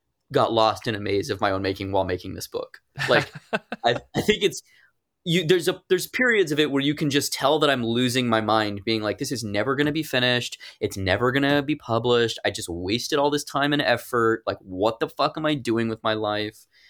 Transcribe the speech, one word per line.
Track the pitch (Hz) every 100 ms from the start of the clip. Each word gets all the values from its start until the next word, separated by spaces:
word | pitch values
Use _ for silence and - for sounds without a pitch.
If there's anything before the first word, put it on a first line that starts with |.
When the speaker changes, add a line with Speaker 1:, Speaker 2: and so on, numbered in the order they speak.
| _ _ -
Speaker 1:
got | 131 104
lost | 113 110 104 -
in | 104
a |
maze | 104 101 -
of | 101
my | 104
own | 95
making | 98 95 98
while | 95 92
making | 90 98 92
this | -
book. | - - - _ - -
Like, | 139 135 -
Speaker 2:
<laughs> | - 220 - -
Speaker 1:
I, | - 269 - -
I |
think | - 214
it's, | 190 - - _ _ _ _ _ 180
you, | 170 160
there's | 180 180
a, | 180 -
there's | 185 -
periods | - 247 220 165
of | 151
it | 151
where | 139
you | 139 147
can | 151
just | 139 139
tell | - 139 151
that | 151
I'm | 131 113
losing | 117 127 127 123
my | 113
mind, | 107 110 104 101 113
being | 110
like, | 107 104
"This | 143
is | 123
never | 107 101 120 135
gonna | 147
be | 156
finished. | 151 127 123 123 120 - - -
It's | 104 101
never | 95 101 123
gonna | 131 139 143
be | 139 147
published. | - 113 120 120 117 - 107
I |
just | 104 101
wasted | 85 90 120 - 147
all | 143
this | 143
time | - 143 143
and | 147
effort. | 131 120 - 120 113 113 -
Like, | 95
what | 95 90 110 -
the | 151
fuck | - 151 160
am | 156
I | 147
doing | 120 113 113
with | 110
my | 113
life?" | 110 107 104 107 - _ _